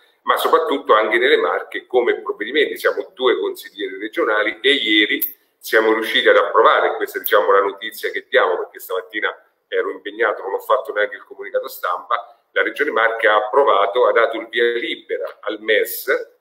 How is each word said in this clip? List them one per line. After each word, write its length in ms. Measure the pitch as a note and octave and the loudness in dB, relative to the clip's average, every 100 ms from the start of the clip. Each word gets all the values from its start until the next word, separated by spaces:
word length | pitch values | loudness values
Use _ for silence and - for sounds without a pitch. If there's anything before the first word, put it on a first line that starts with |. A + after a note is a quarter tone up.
| _ _ | _ _
ma 120 | A#2+ B2 | -4 -2
soprattutto 580 | C3+ E3 D3+ C#3 - | 2 2 2 -2 2
anche 240 | A2 G#2+ A#2 | 4 4 2
nelle 200 | C3 D3+ | 2 2
Marche 480 | - F#2+ - G2+ - | 2 -2 -6 -12 -2
come 340 | B2+ A#2 G2+ | 0 2 -2
provvedimenti. 560 | - - A2 D3 C3 - | -4 -8 -4 -2 -2 0
Siamo 340 | G2+ - - | -2 -2 -8
due 260 | - B2+ F#2+ | -2 0 0
consiglieri 580 | G2 - - G2+ G2 F#2+ | -2 -6 -14 -10 -10 -8
regionali 640 | A2 B2 A2+ G#2+ G#2+ - | -8 -4 -2 0 -2 -2
e 120 | C3+ | 0
ieri 500 | C#3 A2+ G#2+ G#2 C#3 - - _ _ | 0 2 2 2 0 -6 -10 _ _
siamo 360 | - A2+ A2 | 0 2 4
riusciti 340 | A2 A2 C3 A2 | 2 0 0 4
ad 80 | G2+ | 4
approvare, 600 | - G2 C#3 - - - | 4 4 4 4 0 -2
questa 220 | G2+ G2 | -6 -6
diciamo 320 | - G#2+ G2 | 2 2 4
la 100 | G2 | 2
notizia 480 | G2+ G2 G#2+ - G2+ | 2 -4 -14 -10 -8
che 160 | G2 - | -8 0
diamo, 300 | B2+ F#2+ F2+ | 0 2 -2
perché 220 | E2+ - | -6 -12
stamattina 540 | - F#2 - G#2+ G2 - _ _ - | -8 -8 -6 -6 -6 -6 _ _ -6
ero 220 | F#2+ F#2 | -4 -4
impegnato, 500 | F#2+ G#2 G#2 A2+ - | -6 -10 -2 -2 -2
non 140 | F#2 G2 | -6 -6
ho 40 | |
fatto 320 | - G#2+ - | 0 0 0
neanche 240 | G2+ G#2 G2 | -2 -2 -4
il 80 | |
comunicato 460 | - - G2 G2+ G#2 | -18 -16 -6 -6 -6
stampa, 680 | - F#2+ F2+ - A#2 - - _ | -8 -6 -4 -4 -6 -6 -20 _
la 120 | G2 | -2
Regione 280 | G#2 G#2+ D3 | -2 -2 -2
Marche 360 | A2 A2+ A2+ A2 | 2 0 2 2
ha 80 | G#2+ | 2
approvato, 720 | G#2 G#2+ A2 G2 G2+ B2 A2 | 2 2 4 4 2 2 2
ha 40 | |
dato 260 | A2 A2+ A2 | 4 2 -2
il 100 | G#2+ | -6
via 240 | A#2 A#2+ | 0 0
libera 640 | A#2+ D#3+ D3 - F2+ F2+ - | 0 -6 -8 -8 -8 -8 -10
al 200 | G#2 G#2+ | -10 -8
mes, 720 | A2 G#2 F2+ - - D#3+ - _ | 0 0 0 -6 -4 -4 -4 _